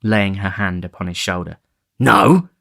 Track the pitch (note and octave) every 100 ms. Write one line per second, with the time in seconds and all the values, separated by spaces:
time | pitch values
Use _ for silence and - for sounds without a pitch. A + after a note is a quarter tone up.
0 | A2 G#2+ G2+ G2 G2 F2+ G2+ F2+ F2 -
1 | F2+ F2 - F2+ E2 D#2+ _ _ _ _
2 | - - - F3+ F3 _